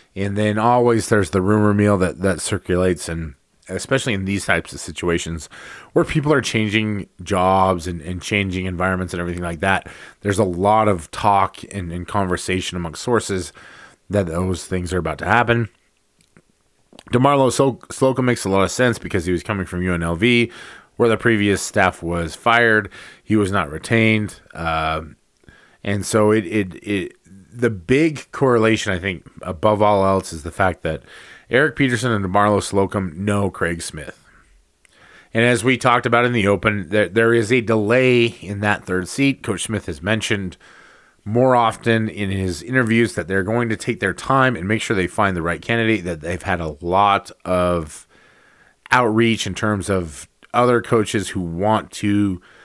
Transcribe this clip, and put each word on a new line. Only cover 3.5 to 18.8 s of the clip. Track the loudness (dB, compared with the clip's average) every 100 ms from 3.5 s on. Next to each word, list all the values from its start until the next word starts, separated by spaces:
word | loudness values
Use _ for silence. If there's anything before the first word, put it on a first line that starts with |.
| _ -12
especially | -10 -4 -2 -2
in | -4
these | -2 -2
types | 0 -2 -2
of | -10
situations | -14 -6 -2 -2 -2 -10 -12 -18 -20 -20 -4
where | -2
people | 0 0 2
are | 0
changing | 0 -2 0 0 -2 -4 -8 -14
jobs | -4 0 4 4 4 2 -4
and, | -8
and | -8 -10
changing | -2 -2 0 -2 -4
environments | -2 -2 -2 -4
and | -6
everything | -6 -6
like | -6 -4
that, | -2 -2 -4 -18 -20 -8
there's | -2 0
a |
lot | 0 0 2 4 2
of | 0 -4
talk | -2 2 2 0 -4 -12
and, | -10 -8
and | -8 -4
conversation | -2 0 -2 -2 -4 -4 -6
amongst | -8 -8
sources | -2 0 0 -4 -6 -12 -20 -20 -20 _ -4
that | -2 0
those | -2 -2 -4 -4
things | -6 -4
are | -4
about | -4 -4
to | 0
happen. | 2 2 0 -2 _ _ _ _ _ _ _ _ _ _ _ _ -20 -2
DeMarlo | 2 4 4 4
Slo-, | 4 0 0 -8
Slocum | 0 0 2
makes | 0 0
a | 0
lot | 2
of | 2
sense | 2